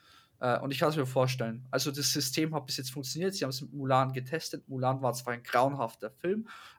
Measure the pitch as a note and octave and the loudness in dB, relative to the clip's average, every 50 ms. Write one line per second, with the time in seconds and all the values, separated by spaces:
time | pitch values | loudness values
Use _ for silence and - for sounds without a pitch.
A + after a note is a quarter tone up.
0 | _ - - - - _ _ - B2+ B2 A#2+ - - C#3 C3+ - E3+ D3+ D#3 D#3 | _ -20 -20 -20 -20 _ _ -2 0 2 2 2 0 -2 0 2 2 2 4 2
1 | C3 C3 - C3+ B2+ B2+ B2+ - A2+ A2+ A2+ A#2 - - - C3+ - D3 C3+ C#3+ | 0 2 4 4 4 4 2 0 -2 -4 -4 -6 -6 -2 -2 0 0 0 -2 0
2 | C3+ - - D3 C3 - - E3 D#3 D#3 D#3+ C#3 - - - C#3+ B2+ - - D3 | 0 0 0 0 0 0 0 0 0 0 0 -2 -4 -4 -6 -6 -6 -6 -8 -8
3 | C3 - - D#3 F#3 G3 F#3+ - C#3+ C3 C3 C3 D3+ - - C#3+ C3+ C3 C3 C3 | -8 -6 -4 -2 -2 -2 -2 -2 -2 -2 -2 -4 -8 -8 -8 -2 2 4 6 6
4 | C3+ C3+ C3 B2+ B2+ B2+ E3 D#3+ - - E3 - - - C3+ B2+ B2+ B2+ C3 C3+ | 6 4 0 -4 -4 -4 -4 -4 -4 -6 -8 -10 -8 -6 -4 0 2 2 2 2
5 | C3+ A#2+ A#2+ - - B2 A#2+ A#2+ - - A#2+ A#2+ C3 C#3 C#3+ C#3 A#2 A2+ - - | 2 0 0 0 -2 -4 -6 -6 -2 2 4 4 6 4 4 0 -2 -4 -4 -6
6 | G#2 A2+ - _ - F3+ G#3 A3 A3 - - - - - - | -10 -10 -8 _ -2 -2 0 -2 -4 -8 -12 -18 -18 -20 -6